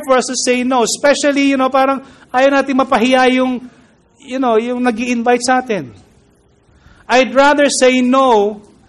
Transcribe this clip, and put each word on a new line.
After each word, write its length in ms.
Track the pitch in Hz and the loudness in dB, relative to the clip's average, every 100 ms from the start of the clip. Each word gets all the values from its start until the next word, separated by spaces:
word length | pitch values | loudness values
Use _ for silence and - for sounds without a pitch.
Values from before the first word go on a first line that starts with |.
| 269 | 0
for 80 | 254 | 0
us 120 | 247 | -2
to 100 | 240 | -4
say 260 | 254 247 | -2 -2
no. 200 | 247 262 | 0 -2
Especially, 680 | 214 - 285 269 294 277 277 | -2 0 0 2 0 0 0
you 60 | 269 | 0
know, 120 | 262 | 0
parang 300 | 269 269 269 - - _ | 0 0 -2 -8 -20 _
ayaw 320 | 254 277 277 | 0 2 2
natin 160 | 277 262 | 0 -2
mapahiya 540 | 262 247 247 254 254 | 0 0 2 2 2
yung, 360 | 254 254 247 - - _ _ _ _ | 0 -2 -6 -12 -20 _ _ _ _
you 200 | - 262 | -10 -4
know, 160 | 254 220 | 0 0
yung 280 | 240 247 | -2 -2
nag-i-invite 580 | 247 214 247 233 240 247 | -4 -2 -4 -2 0 0
sa 160 | 247 254 | 0 -2
atin. 320 | 254 196 127 101 _ _ _ _ _ _ _ _ _ _ - | -2 -6 -8 -16 _ _ _ _ _ _ _ _ _ _ -2
I'd 260 | 247 262 | 0 2
rather 360 | 254 285 294 285 | 2 2 4 0
say 300 | - 254 254 | 2 2 2
no 600 | 247 269 262 220 208 208 - _ | 2 2 2 2 0 -4 -16 _